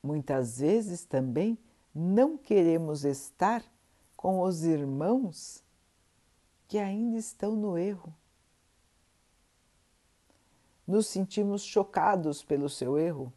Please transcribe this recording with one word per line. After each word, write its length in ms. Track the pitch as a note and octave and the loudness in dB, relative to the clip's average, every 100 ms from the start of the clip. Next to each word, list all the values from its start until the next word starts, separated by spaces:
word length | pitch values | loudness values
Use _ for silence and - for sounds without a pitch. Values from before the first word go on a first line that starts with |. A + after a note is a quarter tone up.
Muitas 560 | C#3 D3+ C#3 C#3 A#2+ A#2 | -2 -4 0 -2 -2 0
vezes 460 | D3 A3 G#3 F3 | 2 2 0 -8
também 520 | - C3+ C3 B2 G#3 A3+ _ _ _ | -2 -2 0 0 0 -2 _ _ _
não 420 | D3 E3+ G3+ C#4 D4+ | -4 2 4 4 2
queremos 680 | - G#3 E3+ E3 D#3+ D3+ | 2 4 6 4 0 -2
estar 600 | C#3+ C#3 - _ F#3 A#3 - _ _ _ _ - | -2 -2 -8 _ 0 0 -6 _ _ _ _ -6
com 240 | F3+ F#3 | -2 2
os 240 | F#3 E3+ | 0 2
irmãos 960 | E3 D#3 C#3 C3+ E3 B3+ A3 D#3 - - _ _ _ _ _ _ _ _ _ _ _ | 2 2 0 -2 0 2 0 -8 -16 -18 _ _ _ _ _ _ _ _ _ _ _
que 100 | G#3 | -4
ainda 400 | G3 G3+ A#3 A3+ | -4 -4 -2 -4
estão 380 | A3 - G3+ | -8 -6 -4
no 240 | A3 G#3 E3+ | -2 -2 -2
erro. 340 | F#3+ G3 - D#3 _ _ _ _ _ _ _ _ _ _ _ _ _ _ _ _ _ _ _ _ _ _ _ _ _ _ | -4 -6 -14 -20 _ _ _ _ _ _ _ _ _ _ _ _ _ _ _ _ _ _ _ _ _ _ _ _ _ _
Nos 220 | - G3+ G#3+ | 0 0 2
sentimos 560 | F#3+ F#3+ - G3+ G3+ | -2 -2 0 0 -2
chocados 800 | - G#4+ - - D#3+ G3 D#3 C#3+ | 0 0 2 2 2 2 0 -4
pelo 260 | - C#3+ C#3+ | -2 -2 -2
seu 300 | - B2+ D3 | -4 -2 0
erro 340 | E3 D3 B2+ | 0 -4 -10